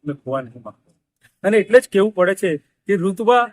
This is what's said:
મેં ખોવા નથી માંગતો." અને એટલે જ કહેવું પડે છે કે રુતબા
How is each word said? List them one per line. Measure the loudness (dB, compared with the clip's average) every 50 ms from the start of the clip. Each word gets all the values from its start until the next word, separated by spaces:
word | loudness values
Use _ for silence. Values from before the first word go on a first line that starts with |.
| _
મેં | -10 -12
ખોવા | -10 _ -8 -8 -8
નથી | -8 -10 -18 -20
માંગતો." | -20 -20 -20 _ _ _ _ _ _ _ _ _ _ _ _ _ -4
અને | 0 0
એટલે | 0 0 4 4 4
જ | 4 4
કહેવું | 0 0 0 0
પડે | 0 0 0 0 0
છે | -4 -4 -4 -4
કે | -6 _ _ _ _ _ -4 -2
રુતબા | -2 -2 -4 -6 -4 0 2 2 2 2 -2